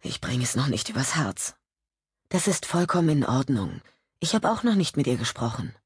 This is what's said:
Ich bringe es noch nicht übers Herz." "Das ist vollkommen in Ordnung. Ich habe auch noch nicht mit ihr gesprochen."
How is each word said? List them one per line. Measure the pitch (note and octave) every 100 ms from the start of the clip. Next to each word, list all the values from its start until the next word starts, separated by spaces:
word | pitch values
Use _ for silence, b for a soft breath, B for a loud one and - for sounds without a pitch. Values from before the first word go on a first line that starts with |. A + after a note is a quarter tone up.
Ich | - A#2+
bringe | - B2
es | B2
noch | - C#3
nicht | G#2+ -
übers | A2+ C3+ D#3+
Herz." | A#2+ - - - _ _ _ _ _ _ _
"Das | F#3 G3+
ist | F#3+
vollkommen | - E3+ F3+ F3 E3
in | D3+ -
Ordnung. | B2+ C3+ B2+ F#2 E2 - b b _
Ich | E3
habe | A3+ -
auch | A3
noch | A#3+ G#3
nicht | E3+ -
mit | C#3
ihr | B2
gesprochen." | A#2 - A#2 A2+ G2+ -